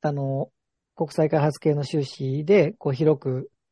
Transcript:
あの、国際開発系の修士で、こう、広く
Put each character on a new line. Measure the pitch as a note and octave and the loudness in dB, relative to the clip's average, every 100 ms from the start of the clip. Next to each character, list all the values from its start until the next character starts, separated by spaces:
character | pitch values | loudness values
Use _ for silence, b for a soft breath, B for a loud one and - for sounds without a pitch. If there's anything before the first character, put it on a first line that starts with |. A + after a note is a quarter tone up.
あ | D3+ | -4
の、 | C#3+ C3+ C3+ - _ _ _ _ - | -2 -2 -4 -6 _ _ _ _ -8
国 | D#3 | -4
際 | - D#3 | 0 2
開 | D#3 | 2
発 | D3 C#3+ | 0 0
系 | D#3 | 0
の | D3 | 0
修 | C#3 D#3 | -2 -2
士 | C#3 - C3+ C3+ | -4 -6 -6 -4
で、 | D3+ G3+ D#3 | 4 4 4
こ | - D3 | 0 -4
う、 | |
広 | C3 D#3 C#3+ | 0 2 2
く | C3+ B2+ C3+ _ _ | 0 -6 -8 _ _